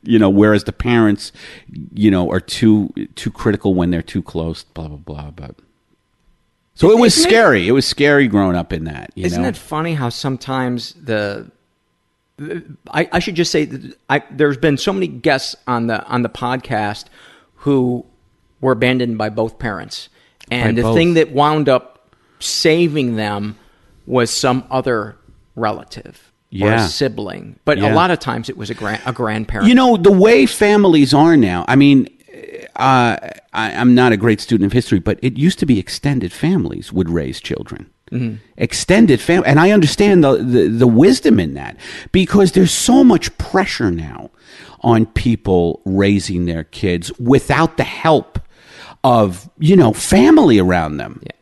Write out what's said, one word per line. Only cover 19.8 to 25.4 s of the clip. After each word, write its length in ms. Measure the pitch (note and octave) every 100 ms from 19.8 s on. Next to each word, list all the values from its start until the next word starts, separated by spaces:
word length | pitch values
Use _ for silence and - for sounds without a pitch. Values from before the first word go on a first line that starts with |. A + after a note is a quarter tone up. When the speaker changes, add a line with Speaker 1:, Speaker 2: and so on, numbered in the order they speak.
| - - - _ _ _ -
Speaker 2:
And 280 | B2 A2+ A#2
Speaker 1:
By 40 |
Speaker 2:
the 60 | A2+
Speaker 1:
both. 80 | A2+
Speaker 2:
thing 180 | E3+ E3
that 160 | D#3
wound 340 | C3+ D3 D#3 C#3+
up 420 | B2+ - _ _ _ _ _
saving 760 | - - - D#3+ E3+ D3+ B2 A2+
them 400 | G#2+ G#2 G#2 G#2+ _ _ _ _ -
was 240 | B2+ A#2
some 320 | - C3+ B2+ -
other 460 | C3 C3 A#2 G#2 - _ _